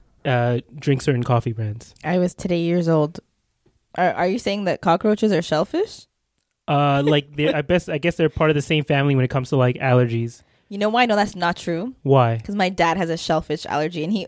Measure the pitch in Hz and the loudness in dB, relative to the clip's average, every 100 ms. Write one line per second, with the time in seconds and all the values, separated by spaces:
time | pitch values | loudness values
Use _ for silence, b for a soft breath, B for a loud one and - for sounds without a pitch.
0 | _ _ 143 123 120 120 - 151 147 131 | _ _ -2 0 0 -2 -6 -6 0 0
1 | - 123 123 120 120 110 107 113 - - | 0 0 2 0 0 -4 -6 -8 -14 -10
2 | 156 180 180 - 185 170 170 175 165 160 | -4 0 -2 -4 -4 -2 0 0 2 2
3 | 151 - - _ _ _ _ _ _ - | 0 -4 -20 _ _ _ _ _ _ -2
4 | 180 113 180 233 208 202 190 - 180 170 | 0 0 -2 -2 -4 -4 -4 -2 0 2
5 | 214 208 214 185 175 156 - 330 440 - | 2 2 2 0 0 -2 0 -2 -4 -8
6 | - _ _ _ _ _ - 143 143 139 | -20 _ _ _ _ _ -2 0 2 2
7 | 147 147 143 147 156 151 143 175 - 151 | 2 2 0 -2 -2 0 0 0 -2 -4
8 | 170 - 160 - 156 147 - 156 143 143 | -2 0 0 2 2 2 0 0 0 2
9 | 143 135 127 139 127 135 127 123 131 127 | 2 2 2 -2 0 2 2 0 2 4
10 | 120 117 117 - _ _ - 202 208 233 | 2 0 -6 -10 _ _ -12 -4 0 2
11 | 247 208 202 180 170 180 - 165 240 - | 2 2 0 0 -2 -2 -4 -6 -6 -4
12 | 139 135 117 113 - 202 185 185 170 175 | 4 4 4 0 -4 -2 0 2 0 0
13 | 170 165 - 160 - 151 - 147 160 170 | -2 -4 -2 -2 -2 -6 -4 -4 -4 -4
14 | 156 208 | -4 -4